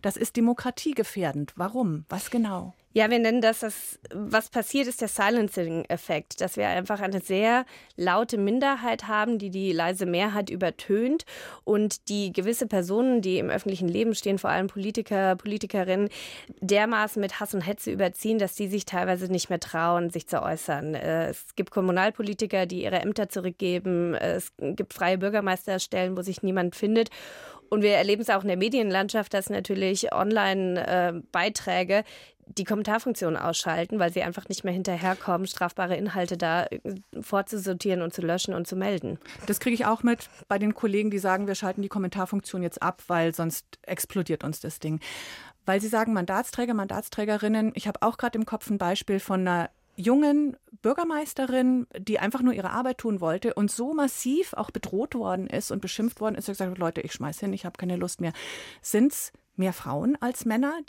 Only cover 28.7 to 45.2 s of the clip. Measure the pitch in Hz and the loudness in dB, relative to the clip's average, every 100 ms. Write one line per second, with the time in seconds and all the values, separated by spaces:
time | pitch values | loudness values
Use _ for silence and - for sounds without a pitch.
28.7 | 254 214 185 196 226 202 202 190 202 190 | 2 2 2 2 0 0 -2 -2 -4 -2
29.7 | 196 190 196 - - 202 220 196 190 185 | 0 2 2 0 2 2 4 4 2 2
30.7 | 180 - 180 175 170 - 180 196 214 - | 0 2 2 2 0 -4 0 0 -2 -2
31.7 | 180 180 202 214 - - _ - - 185 | 0 2 2 0 -12 -20 _ -10 -6 -2
32.7 | 208 208 220 254 214 170 160 170 165 180 | 0 0 0 0 -2 0 0 0 -2 -2
33.7 | 160 175 220 170 180 175 175 - 190 190 | -2 0 2 2 2 -2 -4 -6 -6 -2
34.7 | 180 185 175 185 185 - 175 190 - 175 | -2 -2 0 0 0 0 0 0 -2 -4
35.7 | - 180 180 202 185 175 175 170 170 - | -2 -2 0 -2 -2 -2 0 0 2 0
36.7 | - - 190 - - 208 196 196 214 190 | -4 -8 -10 -12 -12 -2 -2 -2 -4 -4
37.7 | 180 202 180 170 185 170 180 - 175 170 | -2 0 0 -2 -4 -2 -2 -2 -4 -4
38.7 | 185 196 185 - 160 - - - 202 262 | -2 -2 -2 -4 -8 -12 -12 -4 -2 0
39.7 | 233 240 226 240 233 - - - 202 208 | 0 2 2 2 0 -4 -14 -2 0 0
40.7 | 208 220 196 214 202 190 190 202 190 196 | 0 0 2 0 0 2 0 0 -2 -2
41.7 | 190 196 208 185 202 185 202 - 190 175 | -2 -4 -2 -2 -2 -2 -2 -2 -4 -4
42.7 | - 170 - - 175 165 165 165 - - | -2 -4 -4 -2 2 2 2 -2 -4 -10
43.7 | - - 180 - 196 175 160 180 151 - | -16 -8 -6 -4 -2 -2 -2 -2 -6 -8
44.7 | - 156 156 - - | -6 -2 -2 -4 -12